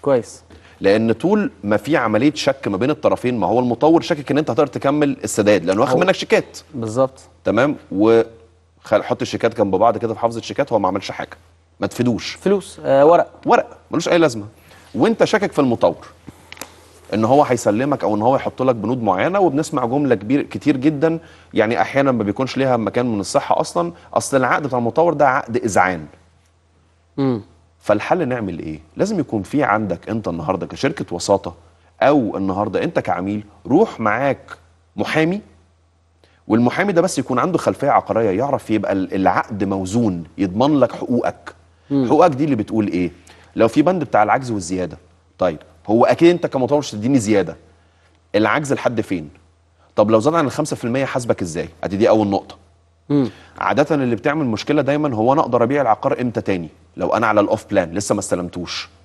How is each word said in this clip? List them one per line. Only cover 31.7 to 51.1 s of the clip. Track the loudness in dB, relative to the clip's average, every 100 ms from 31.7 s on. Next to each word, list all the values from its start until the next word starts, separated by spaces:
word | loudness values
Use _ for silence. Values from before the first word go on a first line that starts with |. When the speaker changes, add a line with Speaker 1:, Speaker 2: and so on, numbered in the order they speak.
| _ _ _
Speaker 2:
او | 2 2 0 -4
النهارده | -4 -2 -2 -2
انت | -2 -4
كعميل، | -4 -4 -4 -6 -10 -18 0
روح | 2 2 0
معاك | -2 0 -2 -4 -8 -20 _ _ _ -8
محامي، | -2 0 0 -2 -10 _ _ _ _ _ _ _ _ _ -2
والمحامي | 2 2 0 0
ده | 2
بس | 0 -2
يكون | -2 -2
عنده | 0 0
خلفيه | -2 -2 0
عقاريه، | 0 2 0 0
يعرف | 0 -2 -4 -2
يبقى | -2 0
ال-، | -4 -2
العقد | 0 0 0 -4 -4
موزون، | -4 -4 -2 0 0 -2 -10 -4
يضمن | -4 0 2 2
لك | 0
حقوقك. | -2 -2 -2 -2 -6 -18 -20 _ _ _
Speaker 1:
مم. | -2 2
Speaker 2:
حقوقك | 4 4
دي | 2
اللي | -2 -2
بتقول | -2 -2 -2
ايه؟ | -2 -4 -6 -20 -20 -12 0
لو | 2
في | 4
بند | 2 0
بتاع | 0 2
العجز | 2 0 -2
والزياده، | -6 -4 -6 -6 -10 _ _ _ _
طيب | -2 -2 -16 _ 0
هو | 2 4
اكيد | 6 4
انت | 4 -2
كمطور | -2 0 0
مش | -2 -6
هتديني | 0 0
زياده، | 2 2 0 -8 _ _ _ _ _ _ _ 0
العجز | 2 0 -2
لحد | -2 -2 -4
فين؟ | -4 -6 -8 -20 _ _ _ _ _ 0
طب | 4
لو | 4
زاد | 4
عن | 2 0
الخمسة | -2 -6 -4
في |
المية | -4 -2
حاسبك | -2